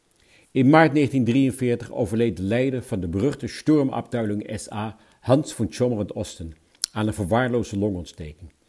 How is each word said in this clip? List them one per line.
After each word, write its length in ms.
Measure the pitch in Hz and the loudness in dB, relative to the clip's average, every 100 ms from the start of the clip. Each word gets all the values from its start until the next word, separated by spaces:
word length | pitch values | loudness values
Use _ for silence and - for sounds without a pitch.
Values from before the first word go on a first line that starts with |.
| _ _ _ _ _ | _ _ _ _ _
In 180 | - 131 | 2 6
maart 240 | 156 160 | 8 6
negentien 300 | 147 139 135 | 4 2 2
drieënveertig 680 | 117 131 135 127 123 120 113 | 2 4 2 0 -2 -2 -4
overleed 460 | - 107 113 117 85 | -4 -2 2 0 0
de 60 | |
leider 400 | 95 120 135 127 | 0 0 0 -2
van 160 | - 101 | -4 -4
de 80 | 87 | -2
beruchte 400 | 95 131 - 117 | 0 0 -2 -8
Sturmabteilung 1040 | - - 151 135 117 - 120 110 104 - 110 | -4 2 2 2 -2 -6 -4 -2 -4 -6 -10
S 160 | - | -10
A, 260 | 107 107 - _ _ | -10 -10 -12 _ _
Hans 340 | - 135 - | 2 2 2
von 140 | - 113 | -4 -6
Schommeren 460 | - 123 107 95 110 | 0 -2 0 -4 -6
Osten, 380 | 107 - 82 - _ _ - | -10 -10 -14 -14 _ _ -6
aan 160 | 110 107 | -2 -2
een 60 | |
verwaarloosde 640 | 107 90 113 127 120 104 101 | -2 0 0 0 -2 -4 -4
longontsteking. 720 | 104 90 80 - 76 78 85 _ | -4 -4 -10 -14 -16 -16 -20 _